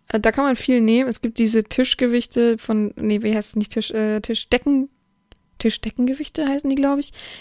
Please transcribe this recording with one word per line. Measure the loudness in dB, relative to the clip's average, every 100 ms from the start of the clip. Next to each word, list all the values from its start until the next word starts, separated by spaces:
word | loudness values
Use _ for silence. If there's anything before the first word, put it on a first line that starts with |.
| -4
Äh, | 0
da | 2
kann | 2
man | 2 0
viel | 2 4
nehmen. | 4 4 2
Es | -2
gibt | -4 0
diese | 2 2
Tischgewichte | 0 0 0 2 0 0 0 2 2 2
von, | 0 0 -2 -2
nee, | -2 0
wie | 0
heißt | -2 -2
es | -4
nicht? | -4
Tisch, | -4 -4
äh, | -2 -2 -2
Tischdecken, | -4 -6 -2 -2 2 0 0 _ _ _ _ _ _ -4
Tischdeckengewichte | -2 -2 -4 -2 -2 -2 -6 -4 -2
heißen | -2 -2
die, | 0
glaub | 0 0
ich. | -4 -12 -18 -18